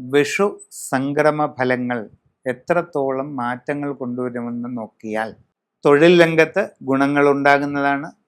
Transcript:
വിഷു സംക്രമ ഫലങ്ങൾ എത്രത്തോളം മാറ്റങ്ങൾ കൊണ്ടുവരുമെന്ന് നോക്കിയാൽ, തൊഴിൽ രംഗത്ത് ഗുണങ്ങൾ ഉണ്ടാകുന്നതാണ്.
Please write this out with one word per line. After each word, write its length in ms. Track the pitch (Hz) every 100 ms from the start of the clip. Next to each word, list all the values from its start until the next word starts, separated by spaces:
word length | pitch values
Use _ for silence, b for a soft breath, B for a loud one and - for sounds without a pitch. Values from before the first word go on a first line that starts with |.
| 127
വിഷു 380 | 139 143 - 202 202 _ -
സംക്രമ 640 | - 131 139 143 151 151 151
ഫലങ്ങൾ 480 | 147 127 127 123 123 104 _ _ _ 131
എത്രത്തോളം 840 | 123 - 170 170 147 135 131 143 139
മാറ്റങ്ങൾ 540 | 120 123 - 147 143
കൊണ്ടുവരുമെന്ന് 760 | 131 123 123 127 120 120 120 120
നോക്കിയാൽ, 580 | 123 107 _ 110 107 110 - _ _ _ _ 147
തൊഴിൽ 280 | 143 165 175
രംഗത്ത് 440 | 165 160 156 190 220 -
ഗുണങ്ങൾ 440 | 135 135 139 143 143
ഉണ്ടാകുന്നതാണ്. 800 | 143 139 143 143 143 139 139 156 -